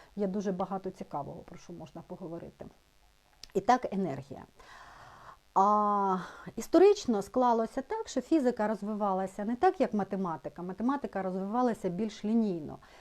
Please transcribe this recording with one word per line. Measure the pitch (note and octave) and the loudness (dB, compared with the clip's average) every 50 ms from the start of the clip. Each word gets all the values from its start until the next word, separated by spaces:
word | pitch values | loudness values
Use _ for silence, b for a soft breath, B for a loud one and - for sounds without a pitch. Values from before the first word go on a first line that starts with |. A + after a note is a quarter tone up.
| B B B | B B B
є | G3+ G#3 | -4 -4
дуже | F#3+ F#3 G#3+ F#3 G3+ | -2 -2 -2 -2 -2
багато | F#3 F3+ F#3+ F#3 G3 F#3+ - F#3+ | -2 -2 -4 -4 -6 -6 -6 -8
цікавого, | F#3 - - - - D3 C#3 C#3+ E3 E3 | -10 -10 -10 -8 -8 -8 -8 -8 -12 -14
про | D3 - - - | -16 -16 -18 -18
що | - - | -16 -16
можна | F3 E3 D#3+ D3 - E3 - | -16 -16 -16 -16 -16 -18 -16
поговорити. | - F#3 F3+ F#3 D#3+ E3+ E3 D#3+ - - - - - - _ _ _ _ _ _ _ _ _ _ _ _ _ - - - | -14 -14 -12 -12 -10 -10 -12 -12 -14 -16 -16 -18 -18 -20 _ _ _ _ _ _ _ _ _ _ _ _ _ -14 -4 -4
І | G3 | 0
так, | G3 - B3 B3+ - - | 4 4 4 4 2 -2
енергія. | - F#3+ F#3 D#3 C3+ C3+ - - - - - - _ B B B B B B B B B B B B B B B B B _ _ - F#3+ | -2 -2 -2 -2 -4 -6 -10 -12 -16 -16 -16 -18 _ B B B B B B B B B B B B B B B B B _ _ 4 6
А, | G3 G#3 G#3 G#3 G#3 G#3 G#3 G3+ G3 F#3+ F#3 F#3 F3 B B B B B - | 6 6 6 4 4 4 2 4 4 2 2 0 -2 B B B B B -10
історично | A3+ A3 - - E4 F#4 G#4 G4 - - B3+ A3 G3+ | -10 0 4 8 8 10 8 8 6 2 0 0 0
склалося | F#3+ - - B3+ B3+ A#3+ A3+ A3+ A3+ - - C4+ | -2 -2 0 2 4 4 4 2 0 -2 -4 -8
так, | - - G#4+ A4 A4 - | -6 -4 -6 -6 -6 -4
що | - C4 | -6 -6
фізика | - - E4 D#4+ B3+ B3 A#3+ - G#3 G#3 | 0 2 2 2 4 2 0 0 -2 -2
розвивалася | A3 F#3 G3+ G#3 A3 G3+ G#3 G3 F#3+ F#3 F#3+ F#3+ - - G3+ | -2 -4 -6 -6 -4 -2 0 0 0 0 -2 -4 -6 -6 -6
не | A3 B3 | -4 0
так, | - F4+ F#4+ F#4 - | 2 2 2 4 2
як | B3+ - - | 0 0 0
математика. | G#3 F#3+ - G#3 F#3+ F#3+ E3+ D#3+ D#3 - D3+ - - | -2 -2 -2 -4 -4 -4 -4 -6 -6 -8 -10 -10 -10
Математика | F3 F3+ F#3 - A3 B3+ C#4+ C#4 - - - G3 | -10 -8 -6 -4 -2 -2 -2 -2 -4 -6 -6 -6
розвивалася | F#3 F#3 F#3 F#3+ F#3+ G3 A3+ B3 B3+ A#3+ G#3 - - F3+ | -4 -4 -4 -4 -4 -4 -2 0 0 0 0 -2 -4 -4
більш | E3+ F#3+ A3 G#3+ - - - | -4 -4 -4 -6 -6 -6 -2
лінійно. | G#3+ A3+ A#3 A3 G3+ F3 E3 D3 C#3 C#3 C#3+ B B B B | 0 2 2 2 0 -2 -4 -6 -10 -12 -16 B B B B